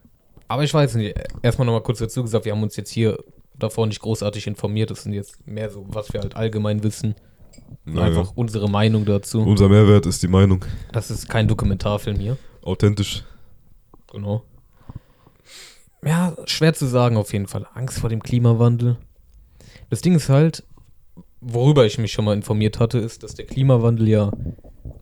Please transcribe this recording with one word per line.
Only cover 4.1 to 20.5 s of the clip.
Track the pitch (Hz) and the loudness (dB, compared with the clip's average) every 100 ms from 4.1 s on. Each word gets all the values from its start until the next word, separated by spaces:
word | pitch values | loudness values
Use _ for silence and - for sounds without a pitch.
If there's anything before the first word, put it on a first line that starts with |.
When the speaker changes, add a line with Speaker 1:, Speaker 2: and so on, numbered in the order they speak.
| 110 104 98 - | -4 -4 -6 -8
Speaker 1:
informiert. | 101 104 107 110 | -6 -4 -2 -4
Das | 107 | -6
sind | 104 | -8
jetzt | 101 98 - - | -8 -10 -16 -14
mehr | 107 107 | -10 -10
so, | 101 98 | -10 -12
was | 107 - | -10 -8
wir | 104 | -8
halt | 101 | -8
allgemein | - 110 107 104 104 | -6 -4 -2 -2 -2
wissen. | 107 - 107 - - - - - - - | -2 -2 -6 -6 -12 -20 -20 -20 -20 -18
Speaker 2:
Naja. | - 80 87 | -6 0 2
Speaker 1:
Einfach | 82 92 | 2 -2
unsere | - 117 107 101 | -4 -4 -2 0
Meinung | 101 110 110 | 2 2 2
dazu. | 104 101 - 113 | 2 0 0 0
Speaker 2:
Unser | 101 101 98 | 2 4 6
Mehrwert | 104 101 104 87 | 8 8 6 4
ist | - | 0
die | 87 | 2
Meinung. | 95 98 92 - - - | 4 6 4 -2 -10 -8
Speaker 1:
Das | 113 - | -8 -6
ist | 110 - | -8 -4
kein | 113 107 | 0 0
Dokumentarfilm | 107 104 98 104 104 - 101 | 0 0 -2 -2 -2 -4 -4
hier. | 101 135 - - | -4 -6 -10 -12
Speaker 2:
Authentisch. | - 95 104 101 101 - - - - - - - _ - _ | -8 0 2 2 -2 -6 -14 -20 -20 -20 -20 -20 _ -20 _
Speaker 1:
Genau. | 101 101 107 - - _ _ - - _ _ _ _ - - - - _ _ | -10 -4 -4 -6 -20 _ _ -18 -18 _ _ _ _ -20 -20 -20 -20 _ _
Ja, | 143 170 180 - | -2 0 0 -2
schwer | - - 160 | -8 2 2
zu | 156 135 | 2 0
sagen | 123 123 110 | 2 4 2
auf | 101 | 0
jeden | 104 98 | -4 -4
Fall. | 104 - | -8 -10
Angst | - 127 - | -10 -8 -6
vor | 117 | -4
dem | 113 | -4
Klimawandel. | - 120 120 113 120 120 120 120 - _ _ - - - - - - | -2 2 4 4 4 2 0 -2 -6 _ _ -20 -20 -20 -20 -20 -8
Das | 120 | -2
Ding | 175 | 2
ist | 170 131 | 2 4
halt, | 135 160 | 4 4